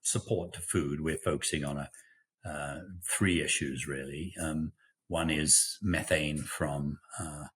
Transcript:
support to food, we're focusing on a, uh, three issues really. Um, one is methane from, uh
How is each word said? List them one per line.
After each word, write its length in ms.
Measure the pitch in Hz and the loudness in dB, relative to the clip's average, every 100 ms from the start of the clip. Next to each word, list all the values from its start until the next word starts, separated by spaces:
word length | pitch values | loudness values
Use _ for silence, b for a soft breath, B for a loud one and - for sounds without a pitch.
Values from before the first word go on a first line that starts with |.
support 520 | - - - 98 85 | 0 -2 0 -2 -2
to 80 | - | -8
food, 400 | - 98 71 73 | 0 0 2 0
we're 160 | 78 76 | -2 -2
focusing 460 | - 76 - 78 | 0 0 0 -2
on 140 | 71 71 | -2 -4
a, 120 | 71 B B B B _ - | -6 B B B B _ -8
uh, 320 | 76 71 71 - 90 - | -6 -6 -6 -10 -10 -4
three 340 | - 98 82 | 2 4 4
issues 460 | 71 - 71 65 69 | 4 0 0 -4 -4
really. 460 | 67 67 71 80 - | -6 -6 -6 -8 -4
Um, 320 | 80 78 80 - b b _ | -2 -2 -2 -6 b b _
one 220 | 85 80 | 0 2
is 480 | 78 76 - - - | 2 6 6 6 0
methane 580 | 104 85 76 80 76 76 | 0 2 4 2 2 -2
from, 600 | 67 - 76 71 71 - _ - | -4 -2 -2 0 -2 -4 _ -8
uh 260 | 80 76 76 | -6 -8 -12